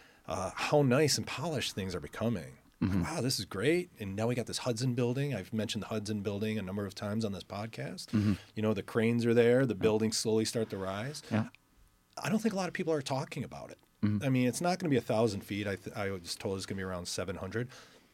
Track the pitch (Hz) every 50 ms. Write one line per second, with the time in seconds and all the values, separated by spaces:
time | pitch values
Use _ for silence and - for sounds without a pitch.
0 | - - - - _ - 85 92 92 95 - - - - 156 147 143 127 120 143
1 | 156 139 - - 98 - - - 143 170 156 123 - - - 104 95 95 87 85
2 | 73 - - - 110 117 117 87 71 65 69 - _ - _ - - 95 95 95
3 | 87 80 165 175 120 131 - - 101 - - 95 107 147 170 180 180 175 - -
4 | 107 95 98 104 113 120 123 117 110 - - - - 127 120 110 131 131 120 123
5 | 120 120 123 135 143 147 123 98 92 - - 110 104 98 - 107 92 - 110 107
6 | 101 104 110 104 95 107 101 98 110 107 107 107 95 92 98 104 101 95 - -
7 | 107 101 104 113 113 101 95 90 - - - 101 107 113 - - 135 165 185 180
8 | - - - 107 101 107 95 - - - - 110 107 110 107 98 - - - 117
9 | 110 117 120 120 117 117 113 120 117 120 120 127 135 117 101 92 110 110 - -
10 | 110 110 107 - - 113 110 110 110 107 - 120 110 - 107 98 95 95 95 101
11 | 113 139 151 147 - - 110 107 110 - - - _ _ _ _ - _ _ _
12 | _ _ - - - 139 202 214 - 226 180 196 185 165 - - 180 156 160 147
13 | 135 - 139 131 160 - - 156 110 - - 69 58 58 - _ _ _ _ -
14 | - 104 104 101 143 135 131 127 123 123 113 - 170 175 180 180 185 156 139 117
15 | - - 117 107 120 113 98 98 - - 104 101 104 101 98 - - 110 - 113
16 | 101 98 98 92 87 87 - - - 104 95 95 95 - 104 98 92 92 92 87
17 | 87 - - - 92 90 92 80 92 95 98 113 123 123 - - - - - -
18 | _ _